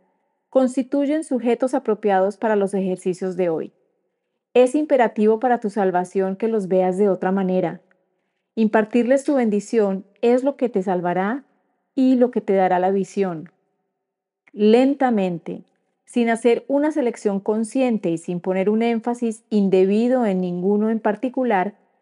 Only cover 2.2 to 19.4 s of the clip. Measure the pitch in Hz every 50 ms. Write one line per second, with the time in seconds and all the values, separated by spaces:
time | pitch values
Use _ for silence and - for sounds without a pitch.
2.2 | 190 196 208 - 240 220 214 202 196 190 - 190 190 185 185 180 - 190 175 -
3.2 | 190 185 180 175 185 170 160 151 - - _ _ _ _ _ _ _ _ _ _
4.2 | _ _ _ _ _ _ _ 247 254 247 254 302 302 302 294 254 233 208 - -
5.2 | 208 214 220 220 247 254 240 233 233 202 - 220 196 190 175 180 180 175 - 196
6.2 | 190 190 190 190 226 226 226 214 190 170 185 185 185 185 180 190 208 202 180 185
7.2 | - 185 196 196 190 185 185 185 185 160 175 - _ _ _ _ _ _ _ _
8.2 | _ _ _ _ _ _ _ 226 220 214 - 254 220 214 - 240 240 233 269 277
9.2 | 269 - 294 262 240 220 202 202 196 - - 226 208 196 190 190 - _ _ _
10.2 | - 233 247 254 254 285 277 - 262 226 - 196 185 202 180 180 170 175 175 180
11.2 | 190 202 247 285 - _ _ _ _ _ _ _ _ _ _ 277 262 262 262 240
12.2 | 247 247 247 220 214 - 196 190 185 180 185 180 185 190 196 196 185 - - 202
13.2 | 196 185 170 156 165 - _ _ _ _ _ _ _ _ _ _ _ _ _ _
14.2 | _ _ _ _ _ _ - 202 208 214 220 247 262 269 277 277 269 247 233 202
15.2 | 190 185 175 160 - - 180 - - _ _ _ _ _ _ _ _ _ - 240
16.2 | 233 226 226 233 - 240 233 226 - - 277 285 294 311 302 311 262 233 226 -
17.2 | - 208 196 196 202 220 214 220 226 214 - 269 262 247 226 208 - 170 165 160
18.2 | - - 175 175 - 190 185 190 190 208 214 226 233 233 233 226 226 240 240 240
19.2 | 247 226 220 -